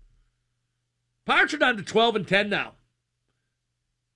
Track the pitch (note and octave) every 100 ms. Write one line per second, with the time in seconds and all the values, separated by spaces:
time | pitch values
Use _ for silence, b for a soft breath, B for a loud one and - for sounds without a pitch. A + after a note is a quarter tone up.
0 | _ _ _ _ _ _ _ _ _ _
1 | _ _ - D4 F#4+ D4 C#4 A3+ D#3 A3
2 | A#3 G#3+ D#3 F#3+ G#3 F3+ A2+ - _ _
3 | _ _ _ _ _ _ _ _ _ _
4 | _